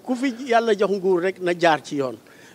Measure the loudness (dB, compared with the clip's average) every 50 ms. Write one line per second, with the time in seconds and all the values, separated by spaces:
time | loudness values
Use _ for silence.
0 | -6 -6 -4 -2 -2 -2 -4 -4 -2 0 2 2 2 2 2 2 0 0 0 0
1 | 0 0 2 2 0 -2 -4 -2 -2 -2 0 2 4 4 4 2 -2 -4 -6 -4
2 | -4 -4 -6 -10 -16 -20 -20 -20 -20 -20